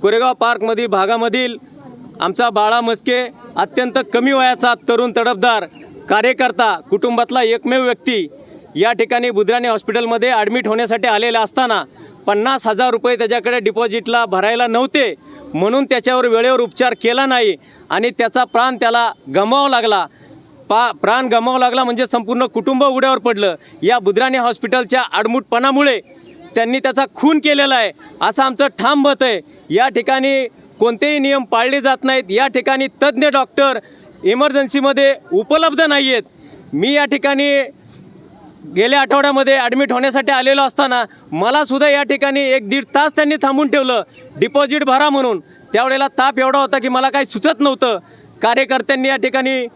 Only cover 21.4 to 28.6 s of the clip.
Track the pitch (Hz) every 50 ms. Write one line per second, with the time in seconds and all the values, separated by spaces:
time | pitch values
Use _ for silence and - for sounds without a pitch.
21.4 | 226 247 254 262 254 247 240 254 262 240 240 226 254 226 - 247 226 190 240 240
22.4 | 254 233 - 233 202 269 269 254 285 277 262 254 262 269 262 247 - 240 233 196
23.4 | 202 196 170 147 - - - - - 180 240 247 202 185 202 190 254 262 262 269
24.4 | 240 240 233 - - 226 190 254 254 196 - 262 247 185 - 180 214 226 233 262
25.4 | - _ - 233 247 269 269 277 285 285 254 208 - - - - - - - -
26.4 | - - - 220 233 226 247 269 269 269 262 269 269 - _ - - 285 320 311
27.4 | 233 302 294 277 277 277 269 247 226 196 151 _ - - - - 160 185 220 -
28.4 | 269 262 262 202